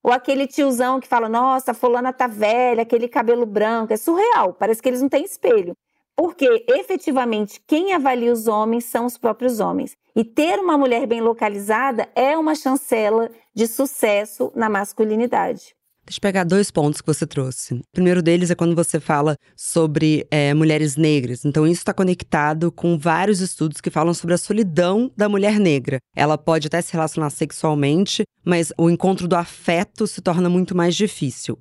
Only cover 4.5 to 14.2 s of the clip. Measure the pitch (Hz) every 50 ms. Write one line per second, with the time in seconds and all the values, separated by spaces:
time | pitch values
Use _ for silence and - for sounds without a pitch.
4.5 | - - 202 214 226 220 - 262 247 247 277 269 - 285 339 392 - - - -
5.5 | 466 208 175 175 180 _ _ _ _ _ _ _ - - 330 339 - - 277 -
6.5 | 226 220 - - 254 392 392 - 381 - - 320 254 262 247 233 220 208 208 202
7.5 | - - _ - 302 311 370 392 370 330 262 277 254 247 233 240 240 226 220 226
8.5 | 214 214 214 226 226 240 233 - - 233 240 247 - - - 226 208 - 240 254
9.5 | 240 214 190 175 175 185 - - - _ _ _ - 226 226 226 - 302 294 339
10.5 | 392 403 381 349 302 285 277 254 233 233 269 214 233 233 226 233 226 226 226 208
11.5 | 202 202 202 208 214 226 262 277 240 214 - - - - 254 277 302 320 311 311
12.5 | 311 302 - 269 262 277 - - 247 220 214 202 220 226 233 226 - - _ _
13.5 | - 208 226 226 - - 269 262 - - - 214 202 202